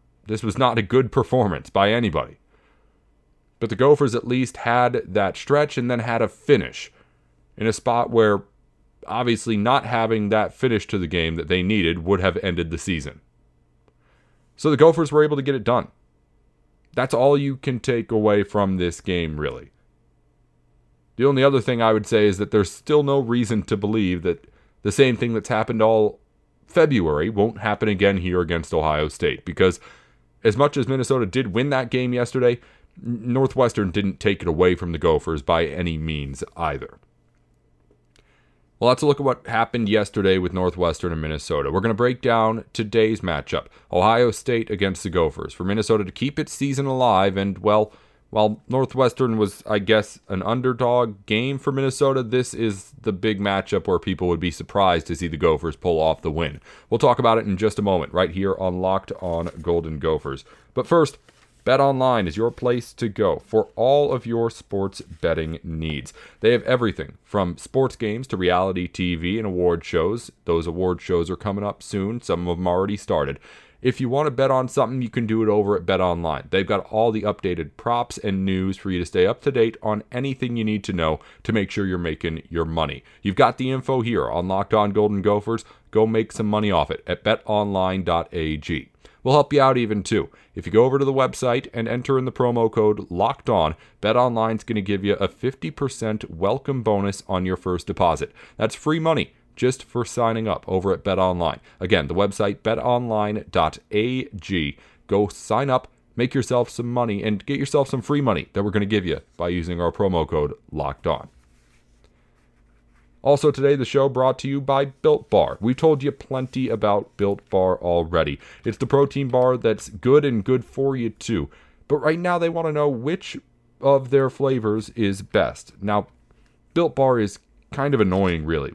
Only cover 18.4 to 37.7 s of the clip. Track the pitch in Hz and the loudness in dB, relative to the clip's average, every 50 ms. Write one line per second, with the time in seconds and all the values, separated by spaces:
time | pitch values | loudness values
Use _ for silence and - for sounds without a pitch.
18.4 | 101 - - 104 101 95 95 92 90 87 82 - - - 92 90 85 80 78 76 | 2 2 0 0 0 2 0 0 0 -2 -4 -4 -6 -4 -2 -2 -2 -4 -4 -6
19.4 | 76 69 62 62 76 - _ _ _ _ _ _ _ _ _ _ _ _ _ _ | -6 -6 -6 -8 -14 -20 _ _ _ _ _ _ _ _ _ _ _ _ _ _
20.4 | _ _ _ _ _ _ _ _ _ _ _ _ _ _ _ - 120 139 139 131 | _ _ _ _ _ _ _ _ _ _ _ _ _ _ _ 0 2 2 4 6
21.4 | 131 139 139 127 - - 127 117 117 113 110 110 104 - 117 110 104 104 95 92 | 4 4 4 4 0 0 0 2 4 4 4 2 0 2 2 4 4 4 2 2
22.4 | 104 - - 107 98 - - - - - 151 151 147 139 139 139 131 113 120 123 | -2 0 2 2 2 2 -2 -10 -2 2 4 4 4 4 2 0 0 0 0 0
23.4 | 120 104 117 107 98 - 113 98 101 104 110 113 104 92 90 87 82 90 85 - | 0 0 0 -2 -2 -2 -4 -2 -2 -2 0 0 0 0 -2 -2 -2 -2 -4 -4
24.4 | _ - _ _ _ _ _ _ - 104 101 - 139 131 120 - 120 120 113 110 | _ -20 _ _ _ _ _ _ -6 -2 2 4 4 4 4 0 -2 -4 -4 -4
25.4 | 95 - 123 110 110 - 120 110 110 110 113 110 107 104 - - _ _ _ _ | -4 -2 -2 -2 -2 -2 0 2 4 4 4 4 4 2 0 -4 _ _ _ _
26.4 | _ _ _ _ _ _ - 175 160 151 135 113 87 78 76 73 78 104 113 101 | _ _ _ _ _ _ 2 4 4 4 4 2 2 2 0 0 -2 -2 0 0
27.4 | 101 117 113 98 104 110 104 - - 107 104 90 98 98 98 95 87 90 90 90 | 0 0 0 -4 -4 -4 -2 -2 -2 -2 0 2 2 2 2 2 -2 0 0 0
28.4 | 87 80 85 82 80 - - 82 78 78 76 76 76 78 - - - 76 - - | 0 0 -2 -4 -4 -2 -2 0 0 2 0 0 0 -2 -4 -2 -2 -2 -2 -4
29.4 | - - 82 - 98 92 85 - - - - - _ _ _ _ _ _ _ _ | -8 -8 -2 2 2 2 2 0 -8 -20 -20 -20 _ _ _ _ _ _ _ _
30.4 | - 113 104 120 143 143 - 143 127 120 135 135 123 - 135 131 120 95 85 127 | 0 0 2 2 2 0 2 0 -2 -2 -2 -2 0 0 0 0 0 -2 -2 -2
31.4 | 135 107 85 113 131 147 139 131 131 123 - 127 127 123 123 123 123 120 - 131 | -2 -2 -2 -2 -2 0 0 -2 -2 -2 -2 -2 -2 -2 -2 -2 -2 -2 -2 0
32.4 | 127 120 120 120 - - _ _ _ _ _ - - 120 120 113 110 123 120 131 | 2 2 2 0 -6 -18 _ _ _ _ _ -14 -8 -8 -8 -6 -4 -2 0 2
33.4 | 135 131 - 131 127 117 - - 104 92 85 107 101 98 92 - - 107 101 - | 0 0 2 2 2 2 2 0 -2 -2 0 -2 -2 -2 -2 -2 0 -2 -2 0
34.4 | - 87 80 80 90 90 92 85 - 87 82 76 71 85 80 73 - - 82 76 | -2 -2 2 4 4 4 4 2 -2 -6 -4 0 2 2 2 2 0 -2 -6 -4
35.4 | 69 - 85 82 85 76 69 85 87 87 80 78 78 80 78 76 71 69 69 65 | 0 0 0 2 2 0 -2 -4 -4 -4 -4 -4 -4 -6 -6 -6 -6 -8 -10 -10
36.4 | - - - - 85 80 73 67 64 - - - _ _ _ _ _ _ _ _ | -12 -12 -8 -6 -4 -4 -4 -6 -10 -14 -18 -20 _ _ _ _ _ _ _ _
37.4 | _ _ _ _ _ _ | _ _ _ _ _ _